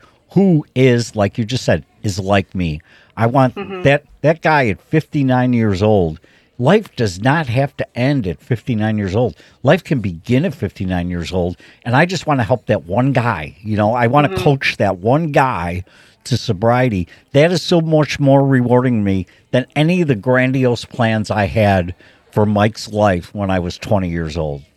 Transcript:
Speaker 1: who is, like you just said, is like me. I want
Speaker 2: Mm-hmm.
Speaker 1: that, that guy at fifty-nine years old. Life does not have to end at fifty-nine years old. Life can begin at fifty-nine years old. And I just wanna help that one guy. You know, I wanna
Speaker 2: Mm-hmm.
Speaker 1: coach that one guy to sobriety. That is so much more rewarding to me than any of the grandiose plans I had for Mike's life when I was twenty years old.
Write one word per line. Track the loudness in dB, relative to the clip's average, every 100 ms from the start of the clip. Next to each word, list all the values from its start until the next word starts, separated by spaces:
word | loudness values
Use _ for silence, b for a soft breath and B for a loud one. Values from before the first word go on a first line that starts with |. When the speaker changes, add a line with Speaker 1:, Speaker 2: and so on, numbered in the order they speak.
| b b b
Speaker 1:
who | 2 4 2 0
is, | 2 4 4 0 -2
like | -2 -2
you |
just | -4 -4
said, | 0 -2 -4 _
is | -6 -4
like | 0 0 0
me. | -4 -4 -6 -12 b b b
I | 0
want | 2 0
Speaker 2:
Mm-hmm. | -2 -10 -2
Speaker 1:
that, | 0 0 -2 _
that | -2 0
guy | 0 2 0
at | -2
fifty-nine | _ -4 -2 -2 0 2 2
years | 2 0 2
old. | 2 2 0 -4 _ b b -4
Life | 2 2 0 -4
does | -4 -2
not | 0 0 0
have | -2 -2 -4
to | -10 -4
end | -2 0 -2
at | -6
fifty-nine | -6 -6 -4 -2 -2 -2
years | -2 0
old. | -2 -4 b b
Life | -2 -2
can | -2 -4
begin | -4 -8 -2 -2
at | -2
fifty-nine | -4 -8 -6 -4 -4 -4
years | -6 -4
old. | -4 -4 -6 B B
And | -2 0
I |
just | 0 -2 -2
wanna | -2
help | 0 -2 0
that | -4
one | -2 -2 0
guy. | 0 -2 -4 -8 -12
You | -6 0
know, | 0
I | 2 2
wanna | 2 0
Speaker 2:
Mm-hmm. | 0
Speaker 1:
coach | 0 0 -2 -2
that | -2 0
one | 0 0 0
guy | 0 0 -2 -4 -6 -10 b b b
to | -6 -4
sobriety. | -4 -2 0 2 2 -2 -4 B B
That | 2 2
is | 2
so | 0 0
much | 2 2 0 0
more | 4 4 4
rewarding | 2 4 2 2 0
to |
me | 0 -2 -4 b b
than | -2 -2
any | 0 0 2
of | 0
the |
grandiose | -2 0 2 2 2 0 -2
plans | -4 -2 0 0 -2
I | -2 0
had | 2 4 2 0 -8 b b b
for | 0
Mike's | 2 2 0 -2 -6
life | 0 2 2 -4
when | -6 -2
I | -2
was | -2 -6
twenty | -2 -2 -2
years | -4 -4 -4
old. | -6 -6 -12